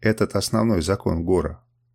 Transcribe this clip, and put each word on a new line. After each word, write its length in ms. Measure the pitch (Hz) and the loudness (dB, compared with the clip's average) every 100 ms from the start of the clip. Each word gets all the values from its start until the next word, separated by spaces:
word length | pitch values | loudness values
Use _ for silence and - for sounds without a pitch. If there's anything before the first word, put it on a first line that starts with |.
этот 340 | 110 107 98 | 0 0 0
основной 480 | 98 - 110 113 90 | -2 -2 0 2 0
закон 420 | 82 98 95 85 | 0 -2 0 -2
Гора, 400 | 85 90 78 - _ _ _ | 2 0 0 -8 _ _ _